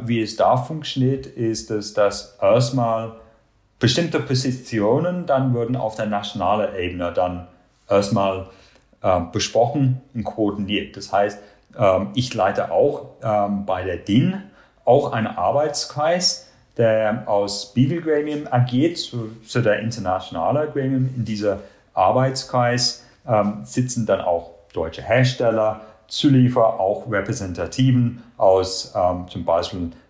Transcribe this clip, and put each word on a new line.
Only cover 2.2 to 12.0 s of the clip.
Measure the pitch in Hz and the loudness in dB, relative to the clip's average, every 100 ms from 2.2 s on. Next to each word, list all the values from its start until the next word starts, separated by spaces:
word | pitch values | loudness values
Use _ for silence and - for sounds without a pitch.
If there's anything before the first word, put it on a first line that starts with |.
| - - | -10 0
erstmal | 98 131 127 131 117 113 113 - - _ _ _ _ _ | 4 4 4 0 0 -2 -4 -12 -20 _ _ _ _ _
bestimmte | 113 - 170 160 | 0 2 0 -2
Positionen | - 131 127 127 - 113 104 135 170 180 165 | -2 -2 -2 -6 -6 -2 2 2 0 -4 -2
dann | 135 131 | 0 2
würden | 120 117 127 | 0 -2 -2
auf | 110 - | -4 -4
der | 107 | -4
nationalen | 104 104 107 90 107 98 98 | -4 -6 -4 0 0 0 -2
Ebene | 87 87 87 | -6 -4 -4
dann | 87 90 90 87 _ _ _ _ | -2 -2 -4 -12 _ _ _ _
erstmal, | 101 101 110 98 95 92 - _ _ _ _ | 0 2 0 0 -2 -8 -18 _ _ _ _
äh, | 104 92 85 | 0 0 0
besprochen | 110 - 135 123 147 135 127 - | -4 -2 2 2 2 2 0 -4
und | 120 | -8
koordiniert. | 98 - 104 101 98 101 101 - | -8 -2 -2 0 -4 -4 -4 -12
Das | - | -2
heißt, | 98 104 - - _ _ - | 0 0 -2 -16 _ _ 0
ähm, | 101 95 | 4 4